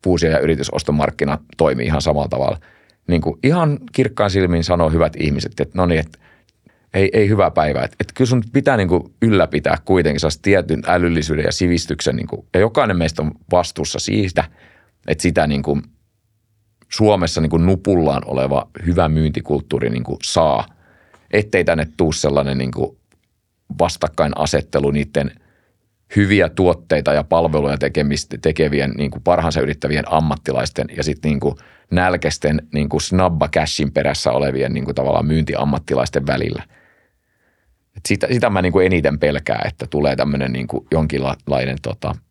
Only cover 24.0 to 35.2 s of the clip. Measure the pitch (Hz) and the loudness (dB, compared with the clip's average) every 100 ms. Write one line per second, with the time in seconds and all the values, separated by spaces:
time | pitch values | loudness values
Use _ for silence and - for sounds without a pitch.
24 | 85 - 76 - 76 73 71 73 71 71 | -4 0 -2 0 0 0 0 -2 0 0
25 | 71 73 69 - _ _ _ _ _ _ | -2 -2 -4 -8 _ _ _ _ _ _
26 | _ - 98 101 85 82 92 82 - 76 | _ 0 2 4 2 2 2 2 0 0
27 | 69 73 73 82 82 76 71 71 69 73 | 2 0 2 2 2 0 0 -2 -2 0
28 | 71 71 - 64 80 78 76 71 69 58 | -2 -2 -6 -2 -2 0 0 0 -2 -4
29 | 71 - - 87 82 78 67 76 69 76 | -6 -4 0 2 2 0 -2 -4 -4 -4
30 | - 78 80 78 - 64 - - 67 - | 0 0 0 -2 -2 -4 -4 -6 -8 -6
31 | 76 71 76 71 71 - - _ _ 85 | -6 -2 -2 -2 -2 -6 -18 _ _ 0
32 | 90 90 78 - 73 76 - 76 71 - | 2 0 -2 -2 0 -2 -2 -4 -2 -2
33 | - 92 92 82 78 82 78 - 71 71 | -2 0 2 2 0 0 -2 -2 -2 0
34 | 69 67 - 62 69 65 65 65 69 69 | -2 -2 -2 0 0 0 -2 -2 -4 -2
35 | 67 80 | 0 0